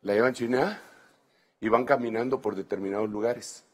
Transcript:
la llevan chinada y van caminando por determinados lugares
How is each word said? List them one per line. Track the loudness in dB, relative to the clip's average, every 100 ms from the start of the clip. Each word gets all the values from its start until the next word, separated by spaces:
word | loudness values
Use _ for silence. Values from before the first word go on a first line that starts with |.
la | 2
llevan | 4 4
chinada | 2 0 2 0 -2 -14 -20 -20 _ _ _ _ _
y | 2
van | 2 4
caminando | 2 2 -2 -2 -2
por | -2 -4
determinados | -4 -4 -2 -2 -2
lugares | -2 -2 -2 -8 -16 _